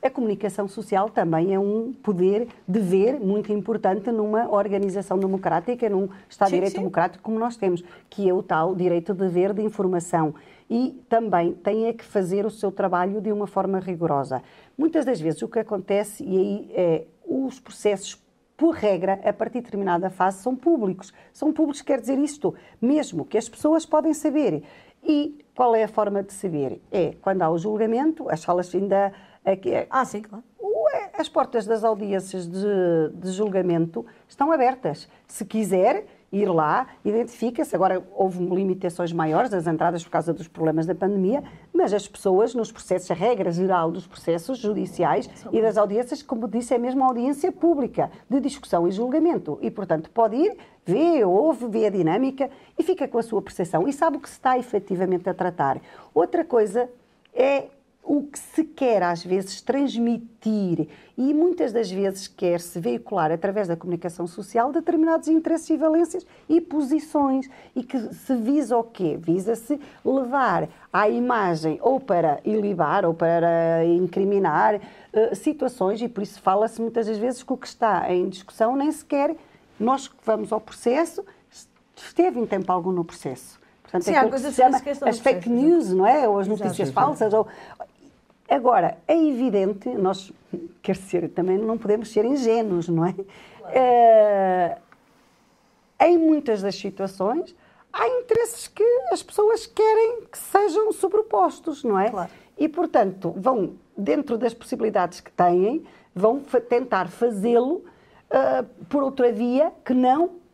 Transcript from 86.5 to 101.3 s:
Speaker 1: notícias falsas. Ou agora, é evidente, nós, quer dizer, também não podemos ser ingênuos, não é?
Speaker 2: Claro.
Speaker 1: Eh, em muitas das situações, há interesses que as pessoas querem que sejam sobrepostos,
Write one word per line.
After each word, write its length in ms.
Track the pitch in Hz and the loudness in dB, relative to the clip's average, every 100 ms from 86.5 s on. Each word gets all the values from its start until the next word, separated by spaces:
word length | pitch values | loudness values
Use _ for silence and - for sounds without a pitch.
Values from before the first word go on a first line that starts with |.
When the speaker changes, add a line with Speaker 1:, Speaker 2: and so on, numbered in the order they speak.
| 214 | -2
Speaker 1:
notícias 260 | 202 180 160 | -4 -2 -2
falsas. 420 | 127 277 - 220 | 2 0 2 2
Ou 140 | 214 214 - - - - _ - _ _ _ - | 2 0 -6 -20 -18 -20 _ -20 _ _ _ -2
agora, 500 | 277 247 226 165 - - | 2 4 4 2 -2 0
é 100 | 330 | 2
evidente, 720 | 311 247 254 196 190 196 247 | 2 2 0 2 0 -2 -6
nós, 420 | 240 185 190 - - _ - - - | 0 0 0 -8 -20 _ -12 -12 -10
quer 100 | - 185 | -4 -4
dizer, 320 | - 175 160 | -2 -4 -2
também 260 | - 180 190 | -2 0 2
não 200 | 220 226 | 0 -4
podemos 320 | 208 214 220 | 0 -2 0
ser 140 | 214 | 0
ingênuos, 640 | 220 285 233 226 220 175 170 | 2 2 2 2 2 -2 0
não 160 | 165 170 | 0 0
é? 60 | |
Speaker 2:
Claro. 140 | 185 196 - - - - 254 | -2 -12 -16 -20 -20 -2 2
Speaker 1:
Eh, 1000 | 254 240 233 220 208 202 190 180 175 - _ - _ _ _ _ _ _ _ _ _ _ | 6 8 8 8 8 4 2 2 0 -2 _ -20 _ _ _ _ _ _ _ _ _ _
em 180 | 320 349 | 4 4
muitas 420 | 320 311 269 214 | 4 2 0 -2
das 120 | 196 190 | -4 -6
situações, 800 | 202 185 196 190 190 277 427 - _ _ _ | -10 -8 -10 -4 -4 -2 -6 -14 _ _ _
há 140 | 381 440 | -4 -2
interesses 600 | 508 494 453 480 - - | -2 0 0 0 -6 -16
que 160 | - 440 480 740 | 0 2 2 0
as 100 | 403 | -4
pessoas 440 | - - 415 440 - | -4 0 2 2 -4
querem 560 | - 440 440 453 480 - | 0 2 4 2 -2 -10
que 80 | - | -16
sejam 540 | - 392 415 330 440 | -2 0 2 0 0
sobrepostos, 880 | 330 370 415 427 | 0 0 0 0